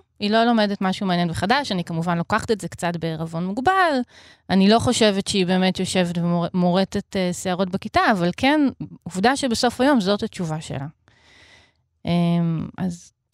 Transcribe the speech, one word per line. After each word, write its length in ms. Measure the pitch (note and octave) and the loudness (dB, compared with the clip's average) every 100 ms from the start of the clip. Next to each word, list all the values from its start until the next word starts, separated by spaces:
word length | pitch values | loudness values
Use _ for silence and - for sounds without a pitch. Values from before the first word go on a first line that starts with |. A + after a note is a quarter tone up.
| - - | -6 -6
היא 120 | G#3 | 0
לא 140 | A3 | 2
לומדת 360 | A#3 A#3 G#3 G3+ | 4 2 2 0
משהו 260 | F#3+ F#3 G3 | -2 -2 -2
מעניין 240 | F3 F3 | 0 0
וחדש. 420 | E3 G3 C4 C#4 | -2 0 0 0
אני 120 | F#3 | -4
כמובן 340 | E3+ E3 E3+ E3+ | -4 -4 -2 -2
לוקחת 320 | E3+ G#3+ - | 0 -2 -2
את 100 | A3 | -4
זה 80 | E3 | -6
קצת 280 | - F3 F3 | -6 -4 -4
בערבון 500 | E3 D#3+ E3 E3 F#3 | -6 -6 -6 -6 -4
מוגבל. 540 | G#3 C4+ F#4+ F4 C4+ A#3+ - - - - | -2 0 2 2 0 -4 -10 -20 -18 0
אני 180 | F#3+ F#3+ | 4 6
לא 100 | A3+ | 6
חושבת 500 | B3+ A#3 G#3+ G3 - | 4 2 2 2 0
שהיא 180 | G3+ F3+ | 0 2
באמת 320 | F#3 F#3 F#3 | 2 2 0
יושבת 380 | F#3 F#3+ F3 E3+ | -2 0 0 0
ומורטת, 960 | E3+ F3 E3+ F#3 F3 F3 F#3+ G3+ - G3 | 0 0 0 0 2 2 0 -2 -6 -4
אה, 140 | F3+ | -2
שערות 380 | F3+ G3 F3 F#3+ | -4 -4 -2 -2
בכיתה, 300 | F#3+ - F4 F4+ | -4 -2 0 2
אבל 180 | G3+ E3+ - | 2 0 0
כן, 240 | C4 D4+ C#4 - D3+ - | 2 4 2 -2 -10 -14
עובדה 340 | - F#3 A3 C4+ | -10 0 2 2
שבסוף 440 | C#4 A3+ B3 - | 0 0 0 2
היום 200 | C4 C4+ | 2 4
זאת 220 | F#3 G#3 | 2 0
התשובה 380 | A3 - E3+ D#3 | -2 -6 -6 -6
שלה. 260 | - - C#3+ - _ _ _ _ - - _ _ _ _ - | -6 -8 -10 -12 _ _ _ _ -20 -20 _ _ _ _ -2
אה, 60 | F3 E3+ E3+ E3+ D#3+ - - | 0 2 2 0 -2 -4 -6
אז 340 | F#3 E3+ - _ _ | -6 -6 -14 _ _